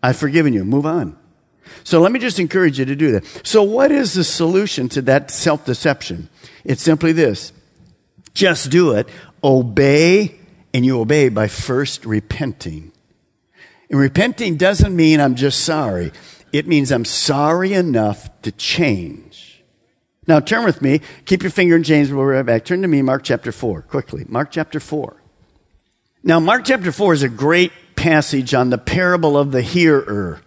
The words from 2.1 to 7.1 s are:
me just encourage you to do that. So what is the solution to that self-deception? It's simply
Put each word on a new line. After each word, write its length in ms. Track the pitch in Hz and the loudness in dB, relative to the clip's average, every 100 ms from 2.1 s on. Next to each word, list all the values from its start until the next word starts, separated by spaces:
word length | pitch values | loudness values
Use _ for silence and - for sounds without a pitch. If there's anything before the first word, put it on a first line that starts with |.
me 80 | 247 | 0
just 180 | 240 202 | -4 -4
encourage 400 | 165 185 175 135 | -4 0 0 -2
you 60 | |
to 100 | 131 | -6
do 180 | 143 151 | -2 0
that. 120 | 107 - - | 0 -4 -16
So 200 | - 214 | 0 2
what 280 | 202 226 277 | 2 2 2
is 240 | 285 233 | 2 0
the 80 | 185 | -2
solution 680 | 170 - 165 190 208 - 123 | -2 0 0 0 -2 -4 -4
to 120 | 143 | -4
that 280 | 127 135 139 | 0 0 0
self-deception? 1000 | - 160 151 - 123 160 139 - 85 80 _ - - | -4 -2 -2 -4 -2 -2 -4 -6 -12 -14 _ -20 -18
It's 180 | - 131 | -6 -2
simply 300 | 165 156 165 | 0 2 2